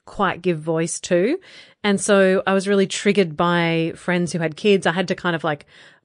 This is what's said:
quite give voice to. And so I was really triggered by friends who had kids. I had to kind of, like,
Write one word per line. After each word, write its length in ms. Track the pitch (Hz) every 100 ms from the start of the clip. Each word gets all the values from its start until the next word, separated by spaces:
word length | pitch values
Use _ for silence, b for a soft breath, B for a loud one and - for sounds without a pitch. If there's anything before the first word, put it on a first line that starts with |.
| -
quite 380 | - 185 -
give 160 | 180 160
voice 400 | 156 160 165 -
to. 380 | - 175 202 370 B B B B
And 160 | 208 -
so 440 | - 196 190 190 -
I 80 |
was 140 | 196 190
really 200 | 202 190
triggered 480 | - 208 196 175 151
by 580 | 175 175 165 165 165 -
friends 360 | - 175 175
who 80 | 170
had 160 | 160 156
kids. 300 | 208 196 175
I 60 |
had 160 | 170 185
to 80 | 180
kind 200 | 180 160
of, 80 |
like, 220 | 160 151 - b b b